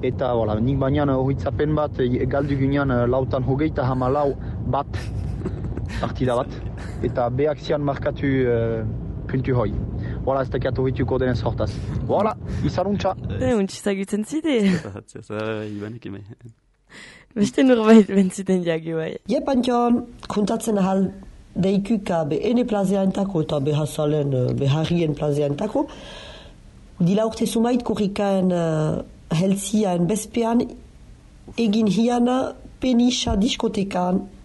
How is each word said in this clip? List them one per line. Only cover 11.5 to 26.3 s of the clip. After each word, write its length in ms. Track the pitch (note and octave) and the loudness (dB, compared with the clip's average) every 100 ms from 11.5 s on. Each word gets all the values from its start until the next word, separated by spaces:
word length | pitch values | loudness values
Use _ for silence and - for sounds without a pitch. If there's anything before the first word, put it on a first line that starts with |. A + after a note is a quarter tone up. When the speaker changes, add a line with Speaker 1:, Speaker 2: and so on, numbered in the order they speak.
| A2 A2 - - C#3 - | -2 -4 -4 -6 -6 0
Speaker 1:
Voilà, 260 | C#3+ G#3+ A#3+ - - D3+ | 0 0 -2 -6 -2 -2
izan 220 | D#3 F#3 | 0 -2
untxa. 260 | G3+ F#3+ F#3+ - G3+ | 0 -2 -4 -6 -2
Speaker 2:
Eh, 140 | B3+ | 0
untxi 240 | A#3 G3 - | 2 0 -2
zagutzen 420 | - G3 G3 G#3 G#3+ | -4 -4 -4 -4 -4
zide. 300 | D4+ D#4+ B3+ G3 F3 A2+ G2+ - - | -4 0 2 4 2 -4 -12 -14 -18
Speaker 3:
Zera, 440 | A2 G#2+ A2 A2 G#2+ | -8 -6 -4 -4 -6
Ibanekin 460 | G#2 G#2+ A#2 G#2+ | -8 -8 -10 -12
bai. 100 | G2 G2+ A#2 A#2 - _ _ _ - - - - A3+ | -12 -14 -18 -20 -20 _ _ _ -20 -20 -20 -12 0
Speaker 2:
Beste 260 | G3+ - | 0 4
norbait 440 | C4+ A#3+ A3 A3+ G3 | 6 6 10 8 8
bentziten 560 | G3 F#3+ - F#3+ F#3 E3+ | 4 2 0 0 0 0
jagi 280 | D#3+ D#3+ | -2 -2
bai. 180 | D#3+ D#3+ - - | -4 -4 -8 -2
Speaker 4:
Je, 120 | C4 - | -2 2
Pantxon, 560 | C4 B3+ A#3+ A#3+ A#3+ - - - | 0 2 2 4 2 0 -14 -6
kuntatzen 520 | - G#3 A3+ A3+ G#3 | -2 0 0 0 0
ahal 320 | F#3+ G3 F#3 - - - - - | 2 2 0 -4 -18 -20 -12 -2
deikuka 680 | F#3 G3 G3+ A3+ G3 E3+ D3+ | 2 2 0 -2 0 -2 0
be 160 | D3 G#3+ | 0 2
ene 160 | A#3+ B3 | 2 2
plazeantako 760 | G#3 F#3 G3 F#3+ F#3 G3 F3+ | 0 2 2 2 0 0 0
eta 160 | D3+ D3+ | 0 0
be 120 | C#3 | 0
hazalen, 600 | D3 D3+ - D3 D3+ C#3+ | 0 -2 0 0 2 0
eh, 200 | C3 B2 | 0 0
be 120 | B2 C3+ | 0 2
harrien 460 | D3 D#3+ E3+ D#3+ | 2 2 2 0
plazeantako, 720 | C#3+ D3+ C#3+ C#3+ C#3+ G#3+ C#4 D#4 - - - - | 0 0 0 0 0 -2 -2 -4 -6 -18 -18 -18